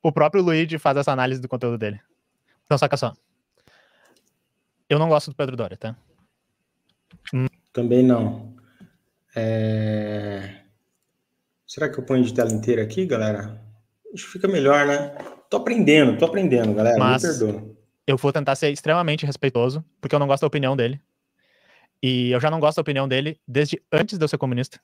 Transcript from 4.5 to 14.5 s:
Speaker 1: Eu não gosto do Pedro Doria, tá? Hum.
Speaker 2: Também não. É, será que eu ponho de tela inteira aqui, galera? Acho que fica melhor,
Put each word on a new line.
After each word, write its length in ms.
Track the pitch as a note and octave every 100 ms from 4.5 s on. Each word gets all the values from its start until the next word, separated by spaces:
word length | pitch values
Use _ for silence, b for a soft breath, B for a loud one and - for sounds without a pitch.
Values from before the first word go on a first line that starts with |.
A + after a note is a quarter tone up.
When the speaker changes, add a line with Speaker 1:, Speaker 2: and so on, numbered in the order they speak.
| _ _ _ _
Speaker 1:
Eu 120 | D3+
não 100 | D#3+
gosto 220 | D3+ -
do 40 | C3
Pedro 220 | C#3 B2
Doria, 180 | A2 -
tá? 220 | A2+ A#2 _ _ _ _ _ _ _ _ _ _ _ - -
Hum. 140 | C3 C3 _ _
Speaker 2:
Também 300 | - A#2+ B2
não. 520 | B2+ A#2+ A2 - - - b b b b _ _ _ A#2
É, 1300 | A2 A2 A2 A2 G#2+ G#2+ G#2+ G#2+ G#2 G2 G2 - _ _ _ _ _ _ _ _ _ _ -
será 240 | - D3+
que 80 | -
eu 80 | B2+
ponho 180 | C3
de 100 | A#2+
tela 180 | A2+ A2+
inteira 320 | A2 A2 A2+
aqui, 240 | G#2+ F#3 F#3
galera? 520 | A#2+ G#2+ G#2 G#2 - - _ _ _ A4
Acho 120 | - -
que 40 |
fica 140 | F3+
melhor, 380 | G3